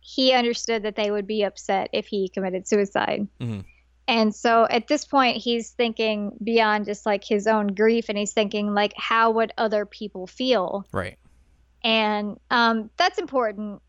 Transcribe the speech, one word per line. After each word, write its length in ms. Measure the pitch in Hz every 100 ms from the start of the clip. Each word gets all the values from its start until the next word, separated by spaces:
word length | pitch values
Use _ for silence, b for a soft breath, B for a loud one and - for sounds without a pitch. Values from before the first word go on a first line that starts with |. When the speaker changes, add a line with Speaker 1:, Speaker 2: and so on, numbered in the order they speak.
Speaker 1:
he 320 | - - 262
understood 520 | 254 240 233 - 226
that 120 | 208 208
they 140 | 208
would 160 | 208 196
be 160 | 214
upset 480 | 202 - - 196 -
if 140 | 180 175
he 220 | 208 190
committed 380 | - 190 185 185
suicide. 600 | 208 202 208 - - 208 _
Speaker 2:
Mm-hmm. 200 | 123 107 92 b b _ -
Speaker 1:
And 260 | 226 220
so 320 | 208 240 233 226
at 200 | 240 220
this 160 | 294
point, 320 | - 277 254 226
he's 320 | 240 233 220
thinking 640 | _ 240 226 220 208 208 -
beyond 440 | 208 226 214 214 196
just, 200 | 202 -
like, 160 | 202
his 220 | - 214 202
own 220 | 220 208
grief, 380 | 190 220 233 220
and 100 | 208
he's 140 | 208
thinking, 420 | - 208 214 208
like, 180 | 208 208 -
how 340 | - 226 226
would 220 | 226 220 -
other 300 | 226 208 208
people 400 | - 214 190 185
feel? 580 | - 254 233 180 202 196
Speaker 2:
Right. 260 | - 92 - _ _ _ _ _ _
Speaker 1:
And, 540 | 226 226 214 208 208 - _
um, 400 | 247 233 226 220 -
that's 220 | 359 359
important 640 | 359 269 226 202 214 202